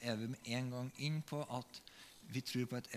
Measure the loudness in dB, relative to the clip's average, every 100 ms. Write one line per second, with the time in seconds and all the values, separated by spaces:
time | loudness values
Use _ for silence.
0 | 0 2 2 -2 0 2 2 0 -2 0
1 | 2 2 2 -2 0 -2 -4 -10 -14 -16
2 | -16 -16 -2 -2 2 2 4 2 0